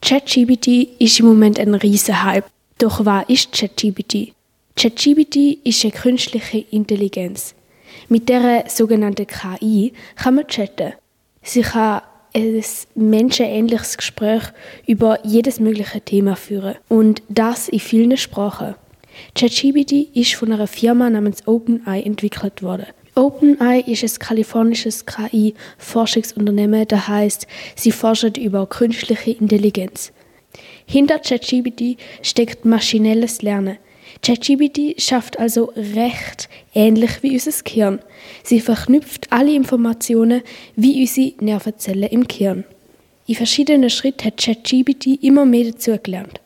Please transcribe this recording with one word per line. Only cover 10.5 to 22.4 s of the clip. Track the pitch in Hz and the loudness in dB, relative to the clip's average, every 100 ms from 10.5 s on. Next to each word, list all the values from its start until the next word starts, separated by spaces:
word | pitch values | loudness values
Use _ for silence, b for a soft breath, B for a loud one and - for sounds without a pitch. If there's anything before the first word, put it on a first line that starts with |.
| - 196 - 160 - _ _ _ _ | -6 -6 -6 -10 -10 _ _ _ _
Sie | - 247 | -4 -2
kann | 226 214 220 208 - _ _ | 0 0 0 -2 -8 _ _
ein | 226 220 220 220 - - - | -4 -2 -2 -4 -12 -12 -2
menschenähnliches | 220 214 247 - 233 214 226 233 - - | 2 4 2 2 -2 0 0 -2 -4 -10
Gespräch | - - 214 226 - B B B - | -10 -4 -2 -2 -4 B B B -2
über | 214 226 220 220 | 2 2 0 2
jedes | 220 233 240 | 2 2 0
mögliche | 220 214 202 208 | 0 0 -4 -10
Thema | - 202 196 190 | -2 0 0 -2
führen. | - 202 196 - _ | -8 -8 -8 -12 _
Und | 226 220 214 _ | 4 4 2 _
das | 208 226 240 - | -2 0 -2 -4
in | 220 | -4
vielen | - 226 233 262 | 0 2 4 2
Sprachen. | - - 202 - - 196 _ _ B B B - | -2 -4 -6 -6 -12 -12 _ _ B B B -2
Chat | 240 | 0
G | - 277 | 2 0
P | 285 | 2
T | 285 285 294 | 2 0 0
ist | - 240 - | 0 -2 -2
von | 220 | -2
einer | 220 208 | -2 -4
Firma | - 226 240 247 | -2 2 2 2
namens | 220 208 196 - | 2 0 -4 -2
OpenAI | 226 233 233 233 190 | -2 0 -4 -2 -6
entwickelt | 208 208 208 - | -4 -4 -6 -4